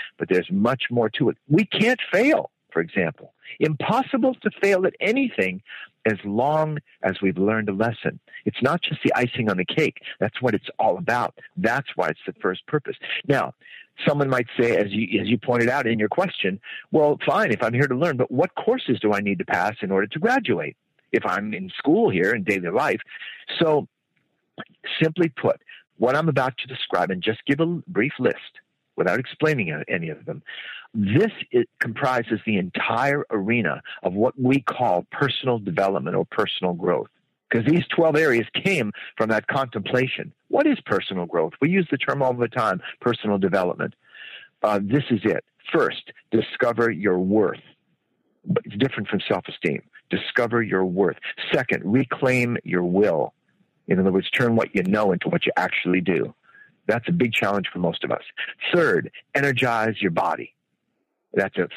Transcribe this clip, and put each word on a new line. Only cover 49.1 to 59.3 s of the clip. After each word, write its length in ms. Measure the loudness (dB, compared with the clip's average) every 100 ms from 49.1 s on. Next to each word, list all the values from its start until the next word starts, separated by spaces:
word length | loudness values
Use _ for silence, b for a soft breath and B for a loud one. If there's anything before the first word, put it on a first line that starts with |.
| -4 -2
self-esteem. 540 | -2 -4 -4 -2 -2 -8 B -6
Discover 500 | -4 -2 0 2 0
your 240 | 0 0 2
worth. 320 | 2 2 0 B -12 -2
Second, 300 | -2 0 -2
reclaim 760 | 2 2 2 0 2 2 2 -2
your 200 | -2 0
will. 500 | 2 4 4 2 -2 -6 _ _ _ _ 0
In 120 | 2
other 120 | 4
words, 180 | 2 0
turn 260 | 0 2 2
what 200 | 2 0
you 80 |
know 280 | 2 2 2
into 180 | 2 0
what 160 | 0 0
you 40 | 0
actually 440 | -2 -2 0 0
do. 320 | 2 0 -2 -8 b b b b -2
That's 200 | -2 0
a 40 |
big 220 | 0 0
challenge 340 | 0 0 0 -2
for 80 | -2
most 240 | -2 -2
of 80 | -4
us. 120 | -4 -6 B B -8 -2
Third, 380 | 2 4 2 -2 B -6